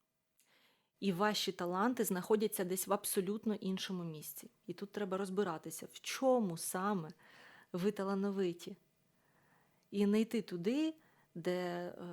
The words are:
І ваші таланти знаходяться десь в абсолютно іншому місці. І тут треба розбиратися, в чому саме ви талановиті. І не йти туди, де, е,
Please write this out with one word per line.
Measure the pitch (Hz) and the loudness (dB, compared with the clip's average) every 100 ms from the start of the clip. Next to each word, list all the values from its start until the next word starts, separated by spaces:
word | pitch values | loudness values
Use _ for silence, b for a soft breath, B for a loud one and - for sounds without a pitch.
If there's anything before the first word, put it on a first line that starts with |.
| _ _ _ _ b b b b b _ | _ _ _ _ b b b b b _
І | 196 | 0
ваші | 170 214 208 - | 2 2 2 -2
таланти | 180 175 180 226 247 | -2 -2 2 2 2
знаходяться | 214 185 180 214 214 - | 0 0 2 2 2 0
десь | 185 185 - | -2 -2 0
в | |
абсолютно | 202 - - 185 214 220 | 0 2 0 0 -2 -2
іншому | 208 190 190 - 185 | -2 -2 -4 -4 -6
місці. | 170 156 151 - - _ - | -6 -8 -12 -14 -16 _ -12
І | |
тут | 170 202 | -10 -8
треба | - 202 190 | -6 -2 -2
розбиратися, | 196 190 196 160 165 - - | -2 0 0 0 -6 -10 -12
в | - | -12
чому | - - 262 254 208 165 | -8 2 4 6 4 -2
саме | - 185 190 202 156 - B B B B B | -4 -2 0 0 -2 -12 B B B B B
ви | 180 196 | 0 0
талановиті. | 208 196 196 202 196 185 170 - 196 _ _ _ b b b b b b b b | 0 -2 0 0 0 0 -2 -10 -14 _ _ _ b b b b b b b b
І | 202 202 | 2 6
не | 214 | 6
йти | 220 233 | 4 0
туди, | 175 180 175 269 320 311 b b b | -2 -2 0 2 2 -2 b b b
де, | - 170 | -6 -2
е, | 180 180 175 175 - 175 | 0 0 -2 -6 -8 -10